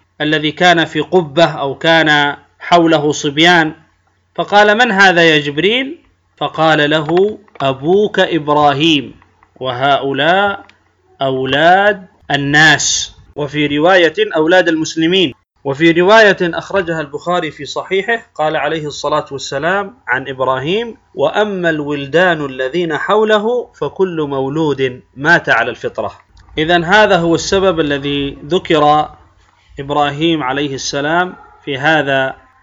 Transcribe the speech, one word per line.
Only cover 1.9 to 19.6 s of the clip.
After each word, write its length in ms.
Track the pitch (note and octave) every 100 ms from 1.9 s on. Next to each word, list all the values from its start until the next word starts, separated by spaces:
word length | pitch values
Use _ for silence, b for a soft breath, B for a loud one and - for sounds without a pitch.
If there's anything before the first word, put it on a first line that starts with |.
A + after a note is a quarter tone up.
| E3 D#3 D3 C#3+ C#3+ _ _
حوله 540 | - F3 E3 D#3 D3+
صبيان، 640 | C#3 D3+ C#3 E3+ F3 D#3 D#3+ _ _ _ _ _
فقال: 440 | - E3+ G3+ G#3 G#3+
"من 140 | B3
هذا 300 | G3 G3 E3+
يا 160 | E3 D3+
جبريل؟" 600 | D3 C#3+ F#3 A#3+ C4+ - _ _ _ _
فقال 540 | D3 - D#3+ D3+ D3
له: 480 | D#3 D3+ F3 G#3 G#3+ _ -
"أبوك 600 | C3+ B2+ D3 G3 G#3 F#3+
إبراهيم، 920 | E3+ D#3+ D3 D3 D3 C#3 E3 D3 A2+ - _ _ _ _
وهؤلاء 1040 | B2+ B2 C#3 C3+ C#3 C3+ D3+ F#3 G3+ G3 - _ _ _ _ -
أولاد 840 | C3+ C3 C3 C#3 E3 F#3 G#3 G3 - _ -
الناس"، 880 | C#3+ C#3+ D3+ D#3 C#3+ - - - - - -
وفي 420 | C#3+ D3 D3 D3
رواية: 360 | E3 F#3+ E3 D#3+ G#3+ E3
"أولاد 320 | D#3+ F#3 E3+
المسلمين". 640 | D#3+ D#3 D#3+ D#3+ F#3+ D#3+ - _ _
وفي 280 | C#3 C3+ E3
رواية 440 | E3 F3+ A3 G#3 F#3
أخرجها 580 | F3+ E3 - F#3+ E3+ D#3+
البخاري 500 | D3 C#3+ E3+ F3 D#3
في 140 | -
صحيحه 640 | C#3 D3 - F#3+ G3+ A3+ -
قال 220 | - D#3 D#3
عليه 300 | C#3+ D#3+ D3+
الصلاة 380 | C3+ D3 D3+ C#3+
والسلام 640 | C#3 - C#3